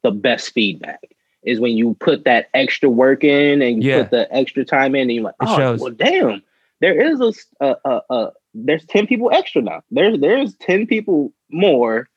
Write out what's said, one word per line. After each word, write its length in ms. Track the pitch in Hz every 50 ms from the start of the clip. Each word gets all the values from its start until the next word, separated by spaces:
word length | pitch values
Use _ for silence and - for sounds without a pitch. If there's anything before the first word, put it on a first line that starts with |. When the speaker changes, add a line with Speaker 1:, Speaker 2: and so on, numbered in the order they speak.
| -
Speaker 1:
the 80 | 123
best 420 | 101 104 98 127 117 - - - -
feedback 480 | 123 110 98 90 78 - - - - - _ _ _ _ _ _ _ _
is 180 | 107 123 110
when 160 | 117 120 117
you 180 | 110 117 117 107 _
put 240 | - - 147 - 151
that 240 | 135 123 113 - _ -
extra 340 | 127 135 - - - - 139
work 340 | 120 117 127 135 139 135 -
in 380 | 147 143 143 147 143 143 143 135
and 200 | 123 120 110 110
you 80 | 135
Speaker 2:
Yeah. 120 | 135 131 123
Speaker 1:
put 80 | 98
the 240 | - 120 - - -
extra 300 | 131 135 - - - 131
time 300 | - - 139 135 139 135
in 80 | 139 131
and 100 | 123 117
you're 120 | 117 110
like, 100 | 101 - _
Speaker 2:
It 80 | - 226
Speaker 1:
"Oh, 80 | 220
Speaker 2:
shows. 240 | 143 135 131 120 110
Speaker 1:
well, 120 | - 127 117
damn, 500 | - 165 254 349 381 339 123 107 98 _ _ _ _ _ _ _ _
there 200 | - 180 180 151
is 200 | 247 320 320 262
a 60 | 254 226
s-, 180 | 214 - - _ _ _
a, 160 | 139 139 123 - _
a, 160 | 139 127 110 - _
a, 200 | 131 120 110 - - _ _ _ _
there's 300 | 113 110 131 151 160 -
ten 200 | _ - 202 208
people 240 | - 247 220 233 240 254
extra 300 | 349 370 - - 151 120
now. 200 | 95 80 85 _ _
There's, 280 | - 135 180 208 226 160
there's 340 | 139 156 214 277 277 220 -
ten 300 | _ - - 180 196 220
people 460 | 214 233 220 214 202 185 151 143 120 _ _ _ _
more 580 | - 165 190 202 151 123 120 113 113 113 123 _ _